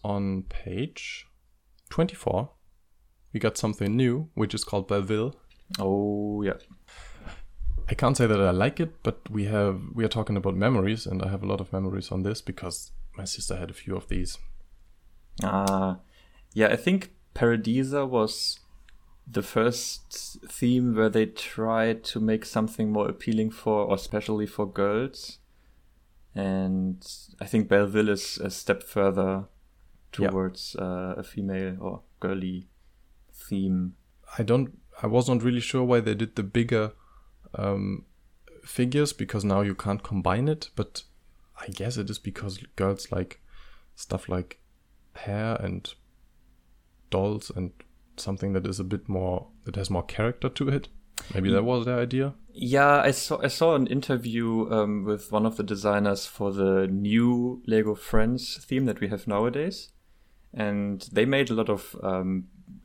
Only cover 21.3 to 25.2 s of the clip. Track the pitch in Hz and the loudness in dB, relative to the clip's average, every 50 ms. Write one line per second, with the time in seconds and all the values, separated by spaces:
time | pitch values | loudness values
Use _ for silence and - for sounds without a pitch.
21.3 | - - - - - - 110 113 113 113 113 113 110 113 - - - 113 110 110 | -2 -8 -10 -8 -4 -2 0 0 2 2 2 2 0 -2 -6 -6 -4 0 2 2
22.3 | 110 110 - - - 110 110 110 - - 110 107 107 104 101 101 98 - - 120 | 2 0 -2 -2 -2 0 0 0 -2 -2 -2 0 2 2 0 0 -2 -4 -2 0
23.3 | 113 110 110 110 - - - 113 107 104 101 - 101 95 - - - 107 - - | 2 2 2 0 -2 -2 0 2 2 2 2 2 0 0 -2 -4 -4 -4 -2 -2
24.3 | 110 107 107 98 - - 104 95 95 - 98 101 104 113 131 135 - - | -2 -2 -2 -4 -2 -4 -4 -2 0 0 0 2 2 0 -2 -2 -6 -12